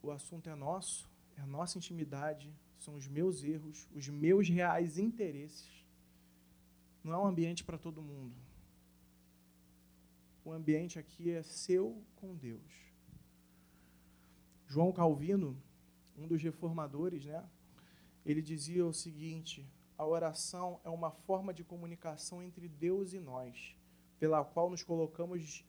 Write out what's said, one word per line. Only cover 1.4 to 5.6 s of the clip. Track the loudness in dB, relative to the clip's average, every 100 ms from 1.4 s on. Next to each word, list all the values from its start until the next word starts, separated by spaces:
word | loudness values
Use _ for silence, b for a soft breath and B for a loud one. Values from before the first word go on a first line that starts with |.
a | -8
nossa | -4 -4 -4
intimidade, | -6 -6 -4 -2 -4 -4 -10 -18 -20 -18
são | -14 -12
os | -6
meus | 2 2 2
erros, | -2 -2 -4 -14 -14 -10
os | -8
meus | 2 8 8 8
reais | 6 6 4 2 2
interesses. | 0 0 -2 -4 -10 -14